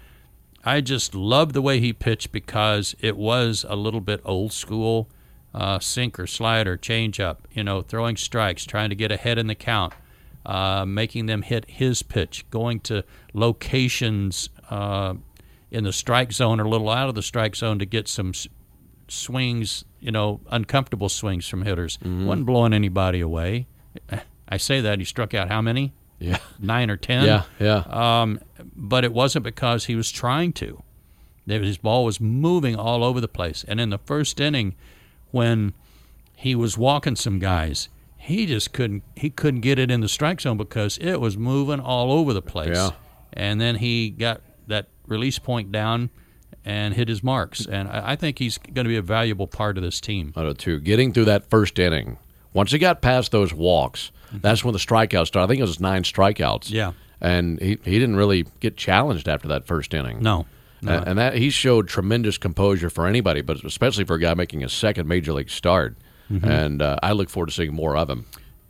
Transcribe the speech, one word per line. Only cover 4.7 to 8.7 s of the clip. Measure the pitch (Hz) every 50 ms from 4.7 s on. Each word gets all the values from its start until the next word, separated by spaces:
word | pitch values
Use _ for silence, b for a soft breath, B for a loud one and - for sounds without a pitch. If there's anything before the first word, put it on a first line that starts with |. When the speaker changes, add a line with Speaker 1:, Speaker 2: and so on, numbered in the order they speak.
| 107 110 110 113 113 113 113 b b b b b b b b b -
Speaker 1:
uh, | 104 98 98 98 95
sinker, | - - - 123 123 117 - - 90
slider, | - - - 113 113 113 113 107 95 90
changeup, | 82 - - 113 113 113 107 98 - 98 85 76 - - - -
you | 110 104
know, | 101 98 95 90
throwing | - - 113 117 117 110
strikes, | - - - - 117 107 98 85 - -
trying | -